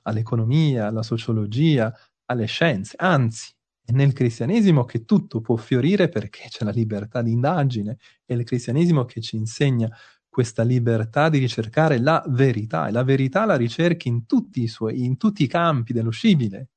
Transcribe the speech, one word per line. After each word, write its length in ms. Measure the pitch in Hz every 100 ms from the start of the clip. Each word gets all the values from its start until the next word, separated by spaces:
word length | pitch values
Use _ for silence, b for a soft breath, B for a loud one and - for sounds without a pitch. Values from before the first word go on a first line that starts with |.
all'economia, 840 | - 110 113 117 113 151 156 127 104
alla 160 | 110
sociologia, 920 | 110 117 - 110 104 113 160 143 110 b b _ -
alle 200 | 123 110
scienze. 500 | - 165 104 101 -
Anzi, 560 | 180 151 117 110 - _ _ _ -
è 60 |
nel 220 | 127 139
cristianesimo 720 | - 123 113 127 226 202 147 113
che 200 | 117 -
tutto 340 | 208 - 120
può 160 | 113 113
fiorire 540 | - 127 139 202 180
perché 380 | 107 107 - -
c'è 160 | -
la 80 | 107
libertà 500 | 104 113 101 104 123
di 100 | 117
indagine. 680 | 117 135 175 139 113 101 135 b b _
È 80 |
il 100 | 123
cristianesimo 640 | 120 123 123 131 175 156 120
che 160 | -
ci 140 | 113 113
insegna 520 | 110 - 143 123 113 113 B B _
questa 300 | - 120 -
libertà 680 | 117 127 117 113 113 143 160
di 80 | 147
ricercare 600 | 127 - 110 156 160 127
la 240 | 131 160 -
verità. 600 | 123 135 107 110 - -
E 40 |
la 120 | 117
verità 420 | 131 135 135 202 220
la 100 | 147
ricerchi 520 | 117 - 170 170 127
in 180 | 120 117
tutti 380 | 254 - -
i 40 | 113
suoi, 360 | - 110 127
in 140 | 123 131
tutti 260 | 220 208
i 40 | 127
campi 460 | 170 170 143 113
dello 160 | 120 113
scibile 600 | 113 226 170 110 95 127